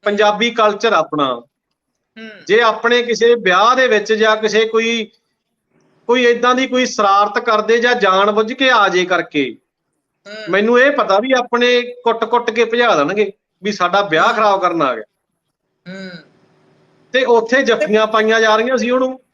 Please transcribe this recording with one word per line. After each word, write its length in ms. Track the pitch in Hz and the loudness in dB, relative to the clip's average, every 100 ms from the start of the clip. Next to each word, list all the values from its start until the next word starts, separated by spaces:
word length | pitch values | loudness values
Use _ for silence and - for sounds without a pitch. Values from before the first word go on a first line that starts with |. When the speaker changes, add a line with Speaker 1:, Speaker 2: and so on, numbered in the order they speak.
Speaker 1:
ਪੰਜਾਬੀ 480 | 208 208 214 202 233 | -4 0 0 0 -2
ਕਲਚਰ 420 | 226 214 202 226 | 0 0 0 0
ਆਪਣਾ, 420 | 185 156 151 135 120 - _ _ _ _ _ _ - | 0 -2 -2 -2 -4 -12 _ _ _ _ _ _ -20
Speaker 2:
ਹੂੰ। 100 | 220 202 156 | -20 -16 0
Speaker 1:
ਜੇ 140 | 214 | 2
ਆਪਣੇ 420 | 233 220 233 240 | 2 0 0 0
ਕਿਸੇ 320 | - 214 233 | -2 0 2
ਵਿਆਹ 400 | 240 185 180 220 | 2 2 2 2
ਦੇ 120 | 262 254 | 2 2
ਵਿੱਚ 260 | 214 202 | 0 0
ਜਾਂ 240 | 220 220 214 | 0 0 0
ਕਿਸੇ 280 | 214 208 | 0 0
ਕੋਈ, 460 | 220 226 226 233 214 _ _ _ _ _ _ _ _ _ - | 0 -2 -2 -4 -8 _ _ _ _ _ _ _ _ _ -2
ਕੋਈ 180 | 247 | 2
ਏਦਾਂ 300 | 240 240 247 | 2 2 0
ਦੀ 120 | 247 262 | 0 0
ਕੋਈ 180 | 254 | -2
ਸ਼ਰਾਰਤ 540 | 247 - 202 196 208 226 | -2 0 2 2 2 -2
ਕਰਦੇ 380 | 220 214 208 233 | -2 -2 2 0
ਜਾਂ 180 | 240 | 2
ਜਾਣ 360 | 247 196 190 202 | 0 2 2 2
ਬੁੱਝ 220 | 208 220 | 0 -2
ਕੇ 180 | 254 262 | -2 2
ਆ 160 | 233 196 | 4 2
ਜੇ 180 | 180 | 0
ਕਰਕੇ, 520 | 180 175 160 151 127 110 _ _ _ _ _ _ 202 | 0 -2 -2 -4 -4 -8 _ _ _ _ _ _ -20
Speaker 2:
ਹੂੰ। 160 | 214 214 | -14 -2
Speaker 1:
ਮੈਨੂੰ 300 | 185 220 247 | 0 2 4
ਇਹ 120 | 269 | 4
ਪਤਾ 280 | - 196 196 | 2 0 0
ਵੀ 120 | 254 | 2
ਆਪਣੇ 500 | 254 240 240 247 247 | -2 -2 -2 0 0
ਕੁੱਟ-ਕੁੱਟ 680 | 240 - 233 226 220 240 240 | -2 -6 -4 -2 -2 -2 -2
ਕੇ 140 | 220 | -2
ਭਜਾ 300 | 226 233 240 | -2 0 2
ਦੇਣਗੇ 360 | 170 143 202 196 - _ _ | 2 0 -2 -4 -6 _ _
ਵੀ 80 | 196 | -8
ਸਾਡਾ 300 | 208 175 196 | -4 -2 -2
ਵਿਆਹ 260 | 202 156 202 | 0 0 0
Speaker 2:
ਹੂੰ। 80 | |
Speaker 1:
ਖਰਾਬ 260 | 220 220 196 | 2 0 0
ਕਰਨ 200 | 180 170 | -2 -2
ਆ 140 | 139 | -2
ਗਿਆ। 80 | 113 107 _ _ _ _ _ _ _ 175 | -4 -10 _ _ _ _ _ _ _ -20
Speaker 2:
ਹੂੰ। 180 | 190 190 170 151 _ _ _ _ _ _ _ _ | -16 -16 -18 -20 _ _ _ _ _ _ _ _
Speaker 1:
ਤੇ 120 | 254 | -2
ਉੱਥੇ 380 | 247 233 226 262 | 2 2 2 0
ਜੱਫੀਆਂ 440 | 233 220 202 214 214 | 0 -2 0 0 0
ਪਾਈਆਂ 340 | 220 220 226 | 0 0 2
ਜਾ 140 | 220 | 2
ਰਹੀਆਂ 220 | 214 240 254 | 0 0 -2
ਸੀ 120 | 226 | -2
ਉਹਨੂੰ 300 | 254 262 262 _ | -2 -2 -6 _